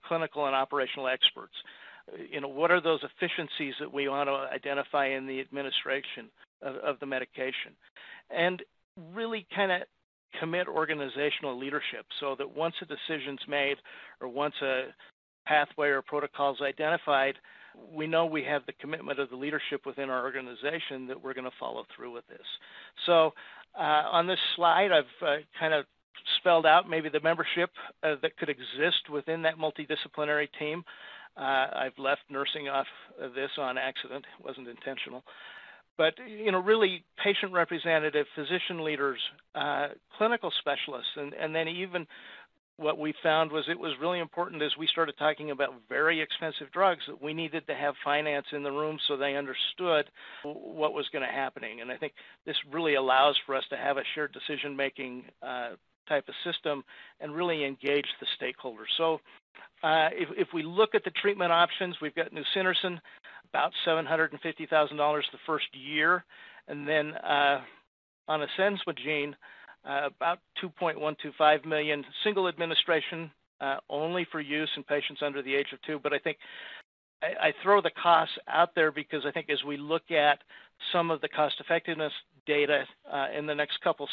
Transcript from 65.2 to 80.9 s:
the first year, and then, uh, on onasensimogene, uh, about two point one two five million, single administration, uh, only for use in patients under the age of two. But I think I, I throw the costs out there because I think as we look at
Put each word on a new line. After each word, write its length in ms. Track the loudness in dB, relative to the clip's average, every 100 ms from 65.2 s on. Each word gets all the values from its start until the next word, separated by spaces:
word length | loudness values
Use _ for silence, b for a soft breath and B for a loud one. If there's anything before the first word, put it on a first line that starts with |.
| -2
the 60 | -6 -4
first 220 | -2 -2
year, 520 | -8 -4 2 4 4 0 B B B B
and 180 | -6 0
then, 260 | 2 0
uh, 480 | -2 0 4 4 2 -2 B _ _ _ _ -4
on 140 | -2
onasensimogene, 920 | -2 2 2 2 -4 -6 -2 -2 -2 -6 B B B B -6
uh, 200 | -2 -2 -2
about 240 | -2 -2 _ -8
two 100 | -8
point 300 | -4 -2 0
one 160 | -2 -4
two 100 | -6 4
five 260 | 6 6
million, 400 | 4 0 0 -2 -4 -2
single 240 | 0 2 0
administration, 840 | 0 0 2 4 2 0 -6 -8 -12 _ -8
uh, 160 | -4 -4 -4
only 380 | -2 -2 -2 -4
for 100 | -6
use 280 | -2 -2 -2 -4
in 80 |
patients 380 | -2 -2 -2 -4
under 180 | -4 -4
the 140 | 0 0
age 120 | 0
of 80 | -6
two. 160 | -8 -4
But 120 | -2
I 60 | -2
think 180 | -2 -6 B B B B B _ _ _
I, 240 | -4 2 0
I 60 | 2
throw 180 | 6 6
the 100 | 6
costs 440 | 2 6 6 6 -4 0
out 280 | 4 4 4
there 160 | 2
because 320 | 2 -4 -4 -2
I 60 |
think 180 | -4 -2
as 140 | -2
we 140 | -2 -6
look 340 | -2 -4 0
at 280 | 4 4 4 _ B B B 0